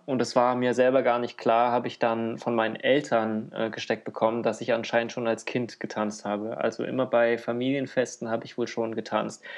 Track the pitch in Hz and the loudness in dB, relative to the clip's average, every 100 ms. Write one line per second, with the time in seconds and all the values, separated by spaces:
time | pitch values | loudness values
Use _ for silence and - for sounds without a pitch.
0 | - 127 120 - 123 123 123 120 127 131 | -4 -2 0 2 2 2 2 4 4 6
1 | 123 120 120 - - 117 120 120 120 - | 4 2 0 -2 2 4 4 2 -2 -2
2 | 117 113 113 113 - 117 110 110 127 135 | 0 0 -2 -4 -2 0 0 0 2 2
3 | - 117 110 110 110 - 113 - - 110 | 2 0 2 -2 -4 -4 -4 -4 -4 -4
4 | - - 110 117 113 110 120 117 110 117 | -4 0 0 2 -2 -2 0 -2 2 0
5 | 117 - 117 113 - 127 117 - 107 - | 0 -2 -2 -2 -2 -4 -4 -6 -8 -2
6 | 107 104 104 104 107 120 - - - 127 | -4 -4 -4 -4 -4 -2 -2 -2 -4 -2
7 | 127 117 117 117 117 120 131 139 127 - | 2 4 4 2 -2 -2 0 0 -2 -2
8 | 120 - 117 117 117 - 117 - 113 110 | -2 -4 -4 -4 -4 -4 -4 -2 -2 -4
9 | 110 107 110 - - | -2 -2 -2 -6 -14